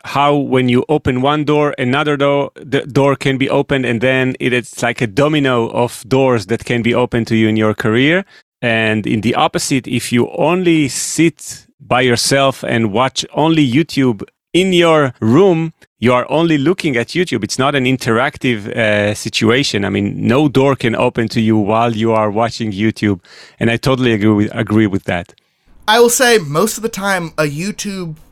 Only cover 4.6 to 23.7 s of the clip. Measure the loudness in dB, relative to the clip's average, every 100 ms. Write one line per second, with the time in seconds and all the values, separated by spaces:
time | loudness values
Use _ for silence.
4.6 | -4 -4 -4 -2 -2 0 0 2 2 0
5.6 | 0 -2 -2 -4 -2 2 2 2 0 -4
6.6 | -2 -2 0 0 0 -2 0 2 2 2
7.6 | 0 0 0 2 2 0 -4 -14 _ _
8.6 | -2 0 0 0 -2 -2 0 0 0 -2
9.6 | -4 -4 -2 -6 -2 0 0 0 0 0
10.6 | 2 2 0 -4 -6 0 0 0 -10 -18
11.6 | -20 _ -2 2 2 2 2 2 2 0
12.6 | -2 0 0 0 -2 -2 -8 0 2 2
13.6 | 2 2 0 0 0 0 -8 _ _ 0
14.6 | 2 4 4 4 2 0 2 4 4 2
15.6 | -2 -10 _ _ 0 2 0 0 2 2
16.6 | 0 0 -2 -2 -2 -4 -2 -4 -4 -2
17.6 | 0 0 0 0 0 0 0 -2 -4 -4
18.6 | -4 -2 0 2 0 -2 -6 -2 2 2
19.6 | 0 -2 -2 -2 -2 -2 0 2 2 2
20.6 | 2 2 0 0 0 0 -2 0 2 2
21.6 | 2 0 0 0 0 0 0 0 -2 -2
22.6 | -6 -2 -2 0 0 -2 -6 -20 -20 -4
23.6 | -2